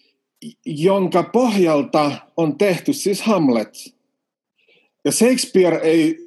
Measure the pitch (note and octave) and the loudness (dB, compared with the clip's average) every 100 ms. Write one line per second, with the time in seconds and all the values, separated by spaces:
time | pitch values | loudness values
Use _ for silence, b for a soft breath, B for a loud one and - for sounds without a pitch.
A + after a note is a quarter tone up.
0 | _ _ _ _ A#2 - - D3+ E3+ G3 | _ _ _ _ -20 -16 -12 -2 0 0
1 | F3+ F3+ E3 A3+ B3 G3 E3+ D3+ B2+ D#3+ | 0 -2 0 0 0 2 2 0 0 0
2 | D3 - - - E3 C#3 G3+ E3+ - C#3 | -2 -4 -10 -4 -2 0 0 0 -2 -4
3 | F#3+ G3+ A3 G3+ D3 A2+ G#2+ - - _ | -2 -4 0 2 2 0 -2 -12 -20 _
4 | _ _ _ _ _ _ _ _ _ _ | _ _ _ _ _ _ _ _ _ _
5 | C#3+ C#3+ A3+ B3+ - F#3+ F3+ D#3 D#3+ E3 | -4 2 2 2 0 2 2 2 2 2
6 | D#3 D#3+ | 2 -2